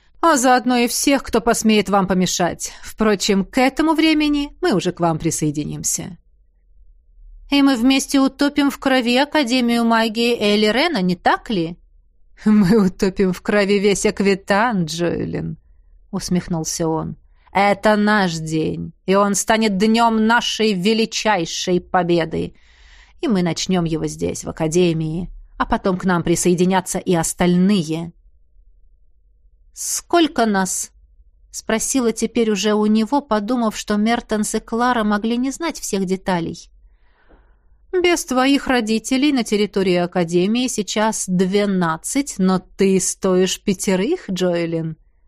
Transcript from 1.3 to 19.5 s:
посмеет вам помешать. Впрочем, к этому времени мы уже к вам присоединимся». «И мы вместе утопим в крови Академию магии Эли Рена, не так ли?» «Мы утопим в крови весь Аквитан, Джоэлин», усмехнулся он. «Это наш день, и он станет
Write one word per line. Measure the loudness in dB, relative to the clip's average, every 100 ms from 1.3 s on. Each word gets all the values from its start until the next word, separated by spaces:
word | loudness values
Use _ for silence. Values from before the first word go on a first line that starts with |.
| 0
посмеет | 0 2 2 2 2
вам | 0 2
помешать. | 0 0 0 -2 -4 -10 -14
Впрочем, | -12 -2 0 2 0 0 0
к | 0
этому | 0 2 0
времени | 2 2 2 2 0 -4 -4
мы | 0
уже | 0 -2
к | -2
вам | -2 0
присоединимся». | -2 -2 -2 -4 -6 -6 -6 -6 -8 -16 _ _ _ _ _ -20 -20 -20 _ -20 -20 -20 -2
«И | 2
мы | 2 4
вместе | 2 2 2 2
утопим | 2 2 0 2 0
в | 0
крови | 0 2 2 2
Академию | 2 0 0 0 2 2
магии | 2 2 0 0 0 2
Эли | 2 2 2
Рена, | 2 0 0
не | -2 0
так | 0 0 -2
ли?» | -4 -4 -8 _ _ _ _ -20 -4 2
«Мы | 4 6 4 2
утопим | 0 -2 0 0
в | -2
крови | -2 0 2 2
весь | 2 2 0
Аквитан, | 0 0 0 0 0 0 0 -4
Джоэлин», | -4 -4 -4 -6 -6 -8 -12 _ -20 _ -20 _
усмехнулся | -10 -4 -4 -2 -6 -6 -4 -4
он. | -4 -6 -12 _ _ _
«Это | 0 0 2 2 2
наш | 2 2 0 -2
день, | -4 -2 -2 -6 -10 -8 0
и | 2
он | 2 0
станет | 0